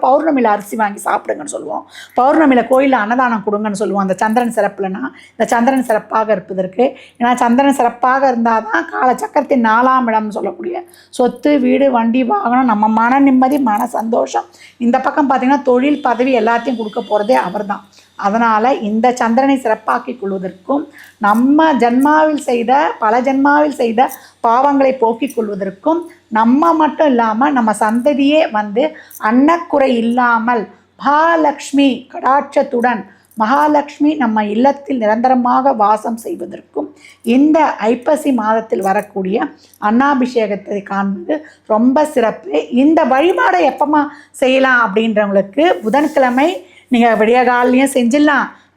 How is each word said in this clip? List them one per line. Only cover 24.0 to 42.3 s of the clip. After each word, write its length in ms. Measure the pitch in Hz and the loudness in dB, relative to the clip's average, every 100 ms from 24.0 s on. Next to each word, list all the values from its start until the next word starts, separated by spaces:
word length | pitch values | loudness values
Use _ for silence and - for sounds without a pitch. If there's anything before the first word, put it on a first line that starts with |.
| 285 - - _ 233 | 0 -2 -20 _ 0
பாவங்களை 440 | 240 285 277 269 262 | 2 2 2 0 0
போக்கிக் 320 | 226 233 277 - | -2 -2 -6 -6
கொள்வதற்கும், 640 | 208 196 190 - - 349 - - - 220 | -6 -6 -8 -6 -2 -2 -4 -18 -6 0
நம்ம 340 | 226 277 339 320 | 2 2 2 2
மட்டும் 280 | 302 302 311 | 0 2 2
இல்லாம 360 | 233 226 220 285 269 | 2 0 0 0 0
நம்ம 140 | 220 214 | 0 0
சந்ததியே 580 | 220 233 294 277 277 302 330 214 | 0 0 0 2 2 2 0 -2
வந்து 280 | 208 208 302 - - - 214 | -4 -2 -4 -4 -20 -6 0
அன்னக்குறை 580 | 247 294 339 339 294 269 240 | 2 4 2 0 0 2 0
இல்லாமல் 600 | 233 247 240 226 226 233 190 - _ - | -2 0 0 0 0 -2 -4 -14 _ -6
மகாலட்சுமி 880 | 254 - 330 330 294 294 - 277 277 233 - | 0 2 2 2 0 -2 -4 0 2 0 -10
கடாட்சத்துடன் 880 | 349 254 277 285 294 277 240 247 220 - _ _ - | -6 0 0 0 -2 -2 0 -2 -2 -8 _ _ -4
மகாலட்சுமி 680 | 214 277 302 294 294 - 294 302 | 0 2 2 0 -2 -2 -2 0
நம்ம 220 | 233 214 208 | -2 -2 -2
இல்லத்தில் 460 | 214 269 269 - 262 | 0 0 0 -6 -4
நிரந்தரமாக 720 | 208 226 254 254 247 254 269 233 | -2 0 2 2 0 0 0 2
வாசம் 360 | 202 214 233 226 | 2 0 -2 -8
செய்வதற்கும் 640 | 208 170 117 - - - - - - _ 226 | -8 -10 -12 -14 -12 -10 -10 -12 -20 _ 0
இந்த 240 | 254 302 311 277 - 214 | 2 4 4 2 0 -2
ஐப்பசி 380 | 247 320 302 294 247 | -2 0 -2 0 -2
மாதத்தில் 460 | 214 220 220 180 190 | 0 -2 -2 -4 -2
வரக்கூடிய 500 | 202 202 196 185 202 302 - _ - 208 | -2 -4 -6 -4 -4 -4 -10 _ -6 0
அன்னாபிஷேகத்தை 920 | 226 285 269 247 240 208 196 - 202 - | 2 2 0 0 -2 -2 -4 -6 -8 -6
காண்பது 460 | 196 196 202 - 302 - _ - | -4 -4 -4 -6 -8 -8 _ -2
ரொம்ப 320 | 214 247 277 302 | 2 2 2 0
சிறப்பு. 380 | 254 220 | 0 -2